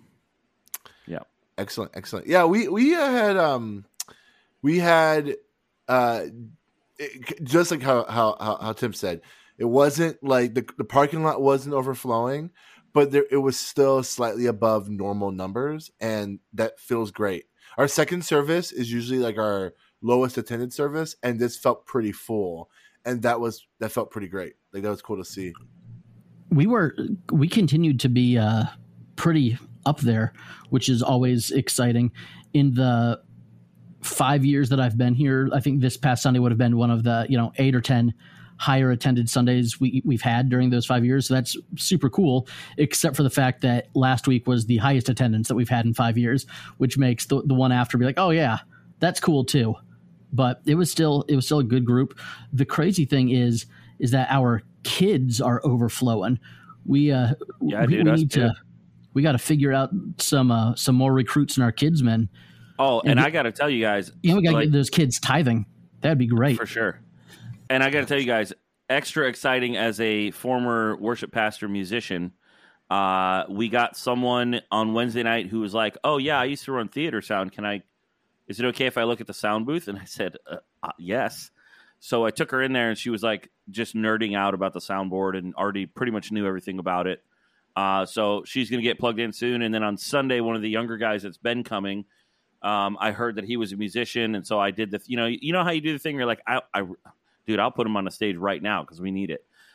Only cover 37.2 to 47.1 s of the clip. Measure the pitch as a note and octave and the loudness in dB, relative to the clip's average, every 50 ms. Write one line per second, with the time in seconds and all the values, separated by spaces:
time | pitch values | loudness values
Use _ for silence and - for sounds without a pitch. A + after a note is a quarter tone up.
37.2 | A2+ - C3+ A#2+ A#2 A2+ - - C3+ C3+ C3 B2 A#2 - C3+ A#2+ A#2 A#2+ A2 - | 0 0 0 0 0 0 0 0 2 2 2 2 2 2 2 2 2 2 0 -2
38.2 | - - - - - - - - - D3 C3+ C3+ C3 B2+ B2 B2 - C3+ B2+ A#2+ | -10 -20 -20 -20 -20 -20 -14 -4 0 2 2 4 4 2 2 2 0 0 2 2
39.2 | A#2+ A2+ - B2+ B2 B2 B2 B2 B2 A2+ - - C3+ B2+ B2+ C3 - - C3 A2+ | 0 0 0 2 2 4 4 2 2 0 0 0 -2 0 0 0 0 0 0 0
40.2 | - C3 A#2 A#2+ C3+ C3 B2 B2+ B2+ B2+ B2 A#2+ A2+ - B2+ B2 A#2 B2 C3 C#3 | 2 0 2 2 2 2 2 2 2 4 2 2 2 2 2 2 2 2 2 2
41.2 | B2+ - C3 C3 A#2+ - - - - - - - - - G3 D3+ - C3 - - | 2 2 0 0 0 -2 -6 -10 -10 -12 -10 -6 -2 0 2 2 2 2 2 2
42.2 | G3 D3 B2 C3 A#2+ - - - - - - - D3 - - - - E3 D#3 - | 4 4 4 2 0 -4 -8 -18 -18 -8 -2 -2 0 0 0 0 0 0 0 2
43.2 | D3 C3 - - C3+ B2+ B2+ - - B2+ A#2+ A#2+ - - - C#3 C3 C3 C3 A#2+ | 0 2 2 2 2 2 2 2 2 2 2 0 0 -2 0 2 2 2 2 2
44.2 | - C#3 C3 B2 - - B2+ A#2+ A2 G#2+ B2 A2+ G#2+ C#3 C#3 C3 A#2 - B2 - | 2 2 2 2 2 2 0 2 2 2 2 2 2 2 2 2 2 0 0 2
45.2 | C3 A#2+ A2 A2 A2 - B2 A2 A#2+ - B2+ A#2 A2+ A#2 A#2 - B2 A#2 A2+ A#2+ | 2 2 2 0 0 0 0 0 0 0 0 0 2 2 2 2 2 2 2 2
46.2 | A#2+ A#2+ C3 C3+ - - - - - - - - C3+ B2+ - C#3 C#3 B2+ | 2 2 0 0 -2 -6 -12 -18 -18 -16 -4 -2 -2 0 2 2 2 2